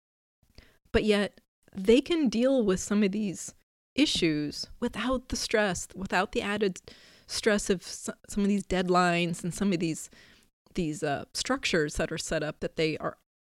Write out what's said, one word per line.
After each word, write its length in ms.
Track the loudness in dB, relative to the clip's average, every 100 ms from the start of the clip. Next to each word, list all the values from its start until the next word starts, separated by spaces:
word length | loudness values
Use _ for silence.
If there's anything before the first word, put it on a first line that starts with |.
| _ _ _ _ _ -20 -20 _ _
But 140 | 2
yet, 360 | 4 2 0 -6 _ _ _
they 280 | 0 6 6
can 280 | 6 2 2
deal 360 | 2 4 4
with 160 | 4 0
some 240 | 0 2
of 80 | 2
these 420 | 2 -4 -6 -12 -16 _ _ _
issues 720 | 0 2 2 2 0 -2 -6 -10 -6
without 480 | -6 -4 -2 -2 -2
the 80 | -6
stress, 500 | 0 0 2 -2 -8
without 380 | -10 -2 -2 0
the 100 | -2
added 380 | -2 0 -2 -2 -12 -20 -20 -20 -10
stress 420 | -2 0 0 0
of 120 | -2
s-, 280 | -4 -12 -12 -12 -8
some 140 | -2
of 60 | 0
these 180 | 0 0
deadlines 800 | -2 2 4 4 2 0 -2
and 100 | -6
some 180 | -2 0
of 60 | 0
these, 320 | -2 -4 -10 -20 -20 _ _ _ _
these, 300 | -4 -4 -4
uh, 200 | -4 -4 -6
structures 600 | -8 -4 -4 0 0 0
that 160 | -2 -4
are 80 | -4
set 240 | -4 -4
up 160 | -4 -6
that 160 | -8
they 240 | -2 -2 -2
are 180 | -6 -10 _ _